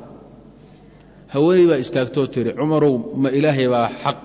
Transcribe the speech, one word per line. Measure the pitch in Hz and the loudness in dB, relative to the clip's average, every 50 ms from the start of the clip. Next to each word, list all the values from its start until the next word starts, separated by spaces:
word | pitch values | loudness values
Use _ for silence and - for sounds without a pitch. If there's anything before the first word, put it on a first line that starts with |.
| - - - - - - - - - - - - - - - - - - - - - - - - - | -18 -20 -20 -20 -20 -20 -20 -20 -20 -20 -20 -20 -20 -20 -20 -20 -20 -20 -20 -20 -20 -20 -20 -20 -14
Haweeney | - - 139 151 170 185 185 175 | -6 -2 0 2 4 4 4 4
baa | 170 156 131 | 4 4 0
istaagtoo | 127 - - 135 127 120 - 151 135 | -2 -2 -2 -2 -2 -2 -2 -4 -4
tiri, | 123 - 127 113 113 - | -2 -2 -4 -4 -4 -4
"Cumarow, | 117 143 156 156 151 151 147 131 117 113 - - | -4 -2 0 0 2 2 2 2 0 -4 -6 -4
ma | 135 135 135 | -2 -2 0
Ilaahay | 131 143 151 151 143 135 127 | 0 0 2 2 2 2 0
baa | 123 123 120 117 110 | 0 0 0 0 -2
xaq, | - - - 139 135 - | -4 -6 -6 -6 -6 -6